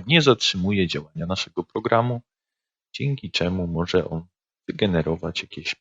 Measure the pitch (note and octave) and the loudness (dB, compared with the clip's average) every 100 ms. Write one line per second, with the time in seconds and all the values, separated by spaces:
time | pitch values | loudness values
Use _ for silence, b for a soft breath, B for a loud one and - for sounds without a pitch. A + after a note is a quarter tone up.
0 | G2 E3 C#3 A2+ - F#2+ F#2 G2+ F2 - | 2 4 6 4 2 0 0 2 0 -2
1 | D2+ D#2+ E2+ F#2+ - - - A2 A2+ A2+ | -8 -8 -4 -4 -6 -6 -6 -4 2 2
2 | A#2+ A#2+ - _ _ _ _ _ _ - | 2 -2 -8 _ _ _ _ _ _ -6
3 | C#3+ C3+ E2 - F2 F#2 F2 E2 F2 F2+ | -4 -4 -4 -2 0 0 -2 -2 0 0
4 | - E2 E2+ _ _ _ - E2 G#2 E2+ | 0 -6 -10 _ _ _ -8 0 2 2
5 | E2 E2 D#2+ - - - - - | 0 -2 -4 -8 -10 -10 -10 -2